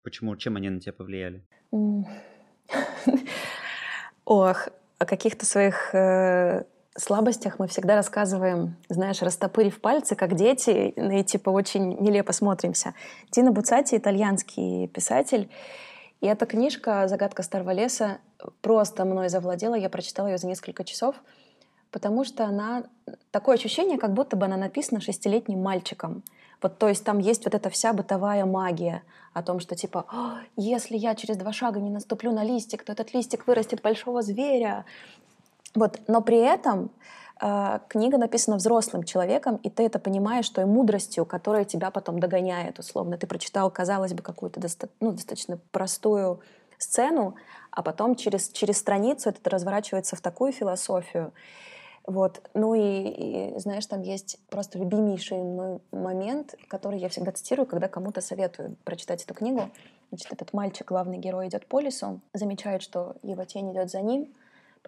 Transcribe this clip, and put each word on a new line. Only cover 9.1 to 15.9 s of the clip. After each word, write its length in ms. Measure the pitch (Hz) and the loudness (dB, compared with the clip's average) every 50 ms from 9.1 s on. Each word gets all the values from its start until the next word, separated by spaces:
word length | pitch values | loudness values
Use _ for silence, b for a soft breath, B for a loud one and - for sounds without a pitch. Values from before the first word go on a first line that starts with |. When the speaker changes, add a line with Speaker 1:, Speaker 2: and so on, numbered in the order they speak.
| 190 - 175 | 0 0 0
Speaker 2:
растопырив 580 | 180 175 - 202 185 - 226 220 202 196 - | 0 0 0 -2 0 4 4 4 4 2 2
пальцы, 360 | - 226 269 302 - - 208 | 2 4 4 4 2 0 0
как 180 | - 190 170 190 | 2 2 2 4
дети, 600 | 165 196 233 269 254 - 240 196 - 98 98 - | 4 6 6 4 4 4 4 4 4 4 2 0
ну 140 | - - 202 | 0 0 2
и, 120 | 196 196 196 | 2 2 2
типа, 280 | - - 202 - 196 | 2 0 0 2 2
очень 480 | 190 196 196 - - 196 196 180 180 - | 2 2 2 2 0 0 0 0 2 2
нелепо 320 | 196 208 202 202 202 - 175 | 4 4 4 4 4 2 0
смотримся. 640 | - 208 202 190 - - 180 175 - - - - B B B B B B B | 2 2 2 2 2 0 -2 0 -2 -2 -4 -6 B B B B B B B
Дина 220 | B 240 247 262 - | B 6 6 8 6
Буцатти — 440 | - - - 233 262 285 - 254 214 | 6 4 4 4 4 4 4 2 2
итальянский 920 | - 208 196 196 214 202 196 185 - - - - 185 - - - 185 175 | 4 2 2 4 4 2 2 0 -2 -4 -4 -4 -2 0 0 -2 -2 -4
писатель, 600 | - 190 - - 220 262 269 - 269 220 196 - B B B B B B B B | -4 -4 -2 2 4 2 4 4 2 0 0 -2 B B B B B B B B